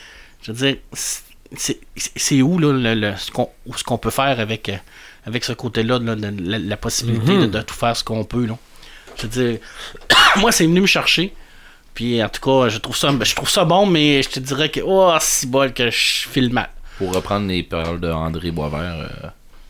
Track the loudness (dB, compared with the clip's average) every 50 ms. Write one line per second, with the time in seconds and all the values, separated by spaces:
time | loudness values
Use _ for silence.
0 | -20 -20 -20 -20 -20 -20 -20 -18 -12 -10 -6 0 0 0 0 -2 -8 -16 -10 -8
1 | -6 -6 -6 -8 -10 -18 -20 -20 -20 -20 -12 -8 -6 -6 -6 -6 -8 -18 -12 -10
2 | -10 -8 -6 -4 0 2 4 4 6 4 4 4 4 4 2 2 2 2 0 2
3 | 0 -2 -4 -6 -10 -8 -4 -4 -4 -4 -4 -18 -16 -12 -10 -10 -4 -4 -4 -2
4 | -2 -2 0 0 0 0 2 0 -2 -4 -4 -6 -6 -8 -8 -8 -10 -16 -20 -20
5 | -20 -20 -20 -16 -12 -6 -6 -4 -4 -4 -6 -6 -6 -4 -2 0 0 2 0 0
6 | 0 -2 -4 -4 -4 -6 -6 -4 -4 -2 -2 -2 -2 -4 -6 -4 -4 -4 -4 -2
7 | -2 0 0 0 2 4 4 4 4 2 0 -4 -6 -6 -6 -2 0 0 0 -2
8 | -4 -4 -4 -4 -4 -4 -2 -2 -2 -2 -4 -8 -12 _ -20 -20 -20 -20 -20 -20
9 | -20 -18 -12 -10 -8 -6 -2 0 0 0 -2 -4 -8 -14 -16 -16 -16 -14 -16 -12
10 | -2 2 4 6 6 6 6 4 4 4 4 4 4 4 4 4 4 4 2 2
11 | 2 0 0 0 0 -4 -6 -14 -20 -20 -20 -20 -20 -20 -20 -20 _ -18 -10 -6
12 | -2 0 0 0 0 -2 -4 -4 0 4 4 4 4 4 0 -2 -6 -6 -4 -2
13 | 0 2 2 2 2 0 -2 -2 -2 0 2 2 4 4 4 4 6 4 4 4
14 | 4 4 4 2 2 -2 -4 -8 -6 -4 -2 -2 -2 -2 -2 -2 -2 2 4 4
15 | 6 6 4 4 2 0 0 0 -2 0 2 2 2 2 0 0 0 0 0 0
16 | 0 0 0 -2 -4 -2 0 2 2 2 2 0 -2 -4 -10 -14 -16 -14 -8 -6
17 | -4 0 0 -2 0 0 -2 -2 0 0 -2 -2 -2 -4 -4 -4 -4 -4 -4 -2
18 | -2 -2 -2 -2 -2 -4 -4 -4 -4 -4 -4 -4 -4 -4 -4 -4 -6 -6 -6 -8
19 | -10 -10 -12 -12 -14 -14 -16 -18 -20 -20 -20 -20 -20 -18